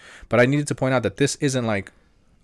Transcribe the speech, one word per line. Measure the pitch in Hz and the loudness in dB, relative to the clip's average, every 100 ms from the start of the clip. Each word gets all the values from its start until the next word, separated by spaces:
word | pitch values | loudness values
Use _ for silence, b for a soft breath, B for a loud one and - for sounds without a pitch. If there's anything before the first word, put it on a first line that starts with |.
| B B B | B B B
but | 113 | 2
I | 123 | 4
needed | 147 147 | 2 -2
to | |
point | 131 131 | -2 0
out | 127 | 0
that | 110 - | 0 0
this | 139 - | -2 0
isn't | 147 131 113 | -2 -2 -2
like, | 101 92 _ _ _ _ _ | -4 -6 _ _ _ _ _